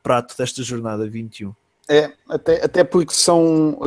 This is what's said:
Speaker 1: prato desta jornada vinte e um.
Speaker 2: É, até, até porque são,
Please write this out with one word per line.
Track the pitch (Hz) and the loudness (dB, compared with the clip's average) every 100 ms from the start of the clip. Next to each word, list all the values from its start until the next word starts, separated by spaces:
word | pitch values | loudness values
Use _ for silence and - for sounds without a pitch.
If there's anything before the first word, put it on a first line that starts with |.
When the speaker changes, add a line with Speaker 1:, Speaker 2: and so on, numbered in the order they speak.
Speaker 1:
prato | - 123 120 - | 0 0 0 -6
desta | 123 - | -6 -6
jornada | 120 123 113 107 107 | -8 -6 -6 -6 -6
vinte | 113 113 - | -8 -12 -12
e | 101 | -14
um. | 101 _ _ - | -14 _ _ 0
Speaker 2:
É, | 151 151 - - | 2 2 -6 -8
até, | 160 - 165 | -4 0 0
até | - 180 | 2 2
porque | 180 180 156 | 2 2 0
são, | - - 170 165 160 156 147 | 0 2 4 4 2 0 -2